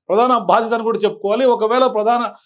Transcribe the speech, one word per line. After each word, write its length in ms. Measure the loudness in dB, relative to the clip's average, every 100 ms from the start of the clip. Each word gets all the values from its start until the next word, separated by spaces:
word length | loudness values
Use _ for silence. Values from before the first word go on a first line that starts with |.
| -2
ప్రధాన 280 | 0 2 2
బాధ్యత 360 | 2 0 2
అని 100 | -4
కూడా 140 | -2 -2
చెప్పుకోవాలి. 480 | -4 -4 -4 0 0
ఒకవేళ 420 | 0 0 2 0
ప్రధాన 440 | 0 0 0 -2 -10